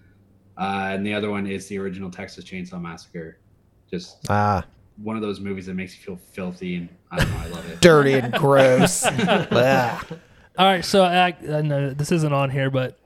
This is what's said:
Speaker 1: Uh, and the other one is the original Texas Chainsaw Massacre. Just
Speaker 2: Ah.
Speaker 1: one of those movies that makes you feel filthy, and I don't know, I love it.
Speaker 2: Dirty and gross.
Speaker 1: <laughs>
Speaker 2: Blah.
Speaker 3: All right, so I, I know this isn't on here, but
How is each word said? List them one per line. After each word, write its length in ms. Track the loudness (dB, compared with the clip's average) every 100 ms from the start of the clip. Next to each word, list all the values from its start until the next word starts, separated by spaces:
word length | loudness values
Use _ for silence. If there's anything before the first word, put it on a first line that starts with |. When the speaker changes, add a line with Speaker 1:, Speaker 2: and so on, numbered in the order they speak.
| _ _ _ _ _ -10
Speaker 1:
Uh, 360 | -6 -4 -4
and 120 | -4
the 80 | -4
other 160 | -4 -4
one 180 | -4 -4
is 200 | -6 -8
the 100 | -8
original 320 | -8 -8 -10
Texas 320 | -12 -14 -16
Chainsaw 360 | -14 -12 -12 -10
Massacre. 560 | -12 -14 -16 -14 -14 -16 _ _ _ _ _
Just 280 | -12 -10 -14 -4
Speaker 2:
Ah. 340 | 0 2 0 -4 _ _ -14
Speaker 1:
one 140 | -10 -6
of 60 |
those 160 | -6 -6
movies 260 | -8 -8 -8
that 80 |
makes 200 | -8 -10 -14
you 40 |
feel 140 | -14 -14
filthy, 600 | _ -10 -10 -8 -6 -6
and 120 | -8 -16 _
I 60 | -2
don't 120 | -2
know, 80 | -2
I 60 | -10
love 200 | -12 -12
it. 100 | 4
Speaker 2:
Dirty 320 | 8 8 6
and 180 | 2 0
gross. 680 | 0 4 6 6 6 4 2 -2
Speaker 1:
<laughs> 400 | 0 2 2 2
Speaker 2:
Blah. 500 | 2 4 2 0 -4 -10 -16 _ _ _ 0
Speaker 3:
All 100 | 2
right, 180 | 2
so 180 | 2 2
I, 320 | 4 4 2 0 -6
I 80 | -2
know 300 | 0 0 -2
this 180 | -4 -2
isn't 220 | 0 2
on 160 | 0 0
here, 200 | 0 -2
but 260 | -2 -4 -8